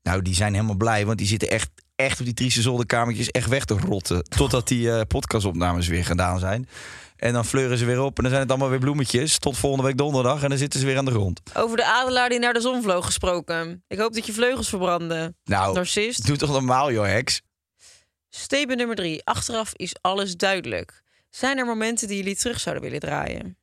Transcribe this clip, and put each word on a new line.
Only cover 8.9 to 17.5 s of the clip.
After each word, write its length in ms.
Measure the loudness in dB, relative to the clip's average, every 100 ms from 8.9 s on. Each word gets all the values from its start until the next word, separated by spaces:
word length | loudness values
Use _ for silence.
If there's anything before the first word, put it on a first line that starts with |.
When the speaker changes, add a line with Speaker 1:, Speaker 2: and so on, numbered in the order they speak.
| 0 0 0 2 0
Speaker 1:
Tot 180 | 0 0
volgende 280 | 0 2
week 120 | 2 2
donderdag 460 | 2 2 2 2
en 60 | 0
dan 80 | 0
zitten 220 | 0 0
ze 60 |
weer 120 | 0 2
aan 80 |
de 60 | 2
grond. 300 | 2 0 -2 -6
Speaker 2:
Over 240 | -2 0 2
de 80 |
adelaar 440 | 2 2 2 2 2
die 100 | 2
naar 140 | 2
de 80 | 2
zon 200 | 0 0
vloog 220 | 2 0
gesproken. 760 | 0 -2 0 -2 -2 -4 -4 -10 _
Ik 100 | -2
hoop 160 | -2
dat 120 | -2
je 80 | -6
vleugels 360 | 0 0 0 -4
verbranden. 680 | -2 0 0 -2 -4 -4 -8
Speaker 1:
Nou, 300 | 0 2 2
Speaker 2:
Narcist. 520 | 0 0 0 0 -2
Speaker 1:
doe 120 | 0 0
toch 120 | 2
normaal, 420 | 2 4 4 4
joh, 140 | 2
heks. 360 | 2 2 0 -4 _